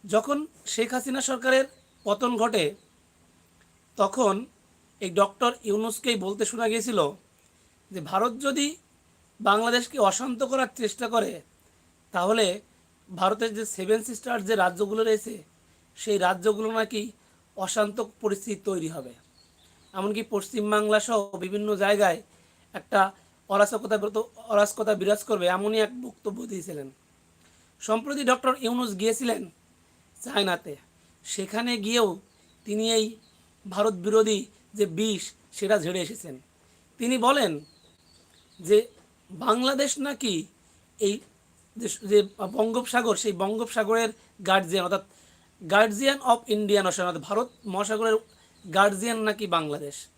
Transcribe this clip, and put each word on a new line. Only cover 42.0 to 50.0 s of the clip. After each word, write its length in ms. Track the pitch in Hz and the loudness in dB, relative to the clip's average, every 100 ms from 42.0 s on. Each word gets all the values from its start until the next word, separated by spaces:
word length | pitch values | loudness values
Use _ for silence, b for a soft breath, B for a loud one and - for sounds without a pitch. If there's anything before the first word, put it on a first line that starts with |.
| 202 | 4
যে 160 | 208 196 - | 4 4 -6
বঙ্গোপসাগর, 800 | 196 214 220 226 254 240 233 208 | -8 -2 0 0 0 0 2 0
সেই 160 | 220 | -2
বঙ্গোপসাগরের 800 | 180 196 220 226 233 208 226 226 220 b b 190 | -2 -2 -2 -4 -2 2 2 0 -4 b b 2
গার্ডিয়ান, 360 | 190 175 190 | 2 2 -2
অর্থাৎ 220 | 180 190 - b b b b _ 170 | 0 -2 -6 b b b b _ 0
guardian 500 | 196 220 208 269 277 | 4 4 4 0 0
of 220 | 254 240 - 214 | 2 0 2 -2
Indian 280 | 208 202 | 4 4
Ocean, 200 | 185 180 | 2 0
অর্থাৎ 200 | 180 165 | -2 -4
ভারত 260 | 135 208 247 _ 214 | -2 -2 -2 _ -8
মহাসাগরের 520 | 185 202 220 226 220 - b b b 190 | -4 -2 0 2 0 -2 b b b -2
গার্ডিয়ান 480 | 170 202 196 233 226 | 4 4 4 -2 0
নাকি 280 | 214 208 202 | 0 -2 0
বাংলাদেশ। 480 | 170 151 147 143 - | 0 0 -6 -8 -14